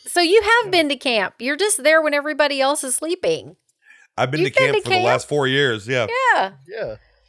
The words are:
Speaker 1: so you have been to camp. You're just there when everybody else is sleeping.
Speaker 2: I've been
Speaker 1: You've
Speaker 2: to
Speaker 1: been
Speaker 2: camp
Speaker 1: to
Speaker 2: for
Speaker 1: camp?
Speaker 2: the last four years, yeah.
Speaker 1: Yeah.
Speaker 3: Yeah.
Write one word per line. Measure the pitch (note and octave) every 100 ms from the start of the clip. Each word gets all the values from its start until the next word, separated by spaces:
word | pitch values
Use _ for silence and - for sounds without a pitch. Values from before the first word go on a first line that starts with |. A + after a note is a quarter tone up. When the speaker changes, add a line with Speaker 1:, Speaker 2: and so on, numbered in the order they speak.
Speaker 1:
so | - F4
you | E4+ G#4+
have | G4+ A#4+ G#4
been | F4+ D4
to | C4+
camp. | C4+ A3 F#3 -
You're | B3 D4
just | G#4 E4+
there | C#4+ D#4+
when | D4+
everybody | C#4+ D4 C#4+ D4 C#4
else | C4+ D4+
is | C4
sleeping. | - D#4+ F#4 F#3+ D3+ A#2 - _ _ _ - _ -
Speaker 2:
I've | C3
been | D#3
Speaker 1:
You've | F#4
Speaker 2:
to | C5+
Speaker 1:
been | -
Speaker 2:
camp | G#4+
Speaker 1:
to |
Speaker 2:
for | -
Speaker 1:
camp? | F#4
Speaker 2:
the | A#2+
last | B2 -
four | D3 C3
years, | C3+ C#3 G#2+ G#2+
yeah. | B2+ A2 B4 B4+
Speaker 1:
Yeah. | E4+ F#3+ C3+ C3+
Speaker 3:
Yeah. | A4 C3+ G#2+ _ _